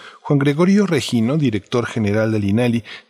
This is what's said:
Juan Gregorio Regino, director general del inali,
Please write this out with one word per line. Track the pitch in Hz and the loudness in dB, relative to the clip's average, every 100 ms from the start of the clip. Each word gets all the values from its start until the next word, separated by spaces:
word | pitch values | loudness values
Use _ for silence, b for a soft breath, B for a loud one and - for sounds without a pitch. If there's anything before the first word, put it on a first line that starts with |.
| B B | B B
Juan | - 143 | -2 0
Gregorio | 143 147 180 202 196 | 2 2 2 4 2
Regino, | 151 - 120 113 156 | 0 -2 -2 0 0
director | 139 107 - 123 113 | 0 -2 -2 -4 -2
general | - 104 107 110 | -2 0 0 0
del | 110 101 | 0 0
inali, | 107 123 117 B B B | 0 0 -2 B B B